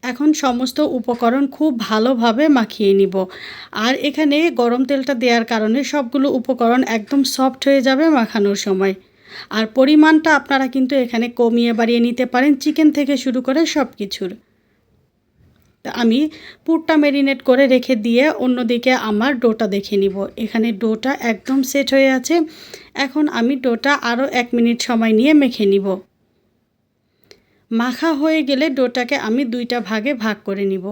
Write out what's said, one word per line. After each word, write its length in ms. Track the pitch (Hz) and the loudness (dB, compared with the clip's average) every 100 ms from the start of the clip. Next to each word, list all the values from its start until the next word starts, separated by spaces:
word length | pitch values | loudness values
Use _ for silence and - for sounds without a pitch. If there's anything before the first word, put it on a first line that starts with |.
| 247 | -8
এখন 180 | 247 294 302 | -2 0 2
সমস্ত 340 | 269 240 254 - 302 254 | 0 -2 -4 -2 -2 -2
উপকরণ 460 | 226 240 233 254 277 - | -4 -2 0 0 -2 0
খুব 160 | 311 240 220 | -2 -2 -2
ভালোভাবে 580 | 214 226 262 233 220 311 277 | 0 0 2 0 2 2 2
মাখিয়ে 340 | 220 - 202 196 | 0 0 2 4
নিব। 160 | 196 190 185 - - - - - 226 | 2 0 -6 -8 -18 -20 -14 -4 -2
আর 80 | 269 294 | -2 -2
এখানে 300 | 294 302 285 330 247 | 0 0 2 0 0
গরম 200 | 240 240 262 | 0 0 0
তেলটা 240 | 277 269 269 | -2 -2 -2
দেওয়ার 220 | 247 233 226 | 0 0 0
কারণে 280 | 233 214 240 269 | -2 0 0 -2
সবগুলো 360 | 294 240 277 277 262 | -4 -2 -2 0 -2
উপকরণ 420 | 226 254 233 247 262 226 | -2 0 2 2 0 -4
একদম 260 | 208 277 262 - | -2 0 0 0
সফট 260 | 262 254 - | -2 0 2
হয়ে 140 | 277 262 | 2 2
যাবে 180 | 262 330 294 | 2 2 2
মাখানোর 400 | 226 226 202 202 - | 0 0 0 -2 -2
সময়। 280 | 190 196 190 _ _ _ - - 214 | 0 0 -2 _ _ _ -20 -8 -4
আর 60 | 220 254 | -2 2
পরিমাণটা 520 | 269 302 302 320 320 294 | 4 6 6 6 4 2
আপনারা 260 | 285 269 262 269 | 2 -2 0 -2
কিন্তু 180 | 254 277 | 0 0
এখানে 240 | 240 233 240 240 | 0 -2 -4 0
কমিয়ে 320 | 233 233 233 226 | 0 2 0 0
বাড়িয়ে 220 | 233 240 233 | 0 2 0
নিতে 180 | 240 247 | 0 -2
পারেন, 180 | 247 277 269 | 0 2 2
চিকেন 260 | 302 302 311 294 | 0 2 2 2
থেকে 160 | 277 277 | -2 -2
শুরু 160 | 262 247 254 | -2 -4 -2
করে 140 | 269 320 320 | 0 0 0
সব 120 | 247 _ | -4 _
কিছুর। 320 | 196 - 185 208 _ _ _ _ _ _ _ _ _ _ _ _ _ _ - | -12 -8 -10 -10 _ _ _ _ _ _ _ _ _ _ _ _ _ _ -12
তা 40 | 233 | -2
আমি 180 | 233 233 311 - - - - | 2 2 0 -4 -20 -16 -2
পুরটা 280 | 320 320 311 | -2 2 2
ম্যারিনেট 380 | 294 277 277 269 - | 4 2 0 -2 0
করে 140 | 254 277 | 4 4
রেখে 220 | 254 254 247 214 | 2 2 -2 2
দিয়ে 200 | 233 294 - | 2 2 0
অন্যদিকে 480 | 254 247 233 240 247 254 214 | -2 -2 -2 -2 0 0 0
আমার 220 | 208 247 269 | -2 0 0
ডোটা 220 | 233 220 220 202 | -2 0 -2 -2
দেখে 200 | 202 202 | -2 0
নিব। 120 | 196 190 196 - | 0 -2 -8 -8
এখানে 240 | 220 233 220 202 | -6 -2 -2 -2
ডোটা 300 | 220 220 262 285 240 | -2 -2 -4 -4 -4
একদম 280 | 220 - 269 262 | -6 -2 -2 0
সেট 160 | 285 269 269 | -2 0 2
হয়ে 140 | 269 262 | 4 2
আছে। 180 | 254 339 320 - - - - - 269 | 2 0 0 -8 -20 -20 -18 -6 -4
এখন 180 | 294 294 - | 0 -2 0
আমি 140 | 233 277 254 | -2 0 -2
ডোটা 260 | 226 269 277 240 | -2 0 -2 -2
আরও 160 | 240 269 254 | -2 -2 -2
এক 60 | 240 240 | -2 0
মিনিট 220 | 233 233 - | 0 0 -2
সময় 260 | 233 226 220 | 0 2 4
নিয়ে 140 | 262 311 | 4 4
মেখে 260 | 269 247 202 | 2 0 2
নিব। 140 | 196 196 190 - _ _ _ _ _ _ _ _ _ _ _ _ - _ _ _ | 2 0 -6 -8 _ _ _ _ _ _ _ _ _ _ _ _ -20 _ _ _
মাখা 380 | 226 240 247 330 294 | -4 -2 -2 -2 0
হয়ে 200 | 311 320 269 | 0 0 0
গেলে 160 | 269 311 262 | 0 -2 0
ডোটাকে 380 | 254 240 240 285 214 | -2 -2 -4 -4 -2
আমি 140 | 233 269 | -2 -2
দুইটা 240 | 240 240 240 190 | -4 -4 -6 -4
ভাগে 220 | 220 214 269 | -4 -4 -4
ভাগ 140 | 220 214 - | -4 -6 -6
করে 160 | 196 196 | -4 -4
নিব। 140 | 190 185 | -4 -8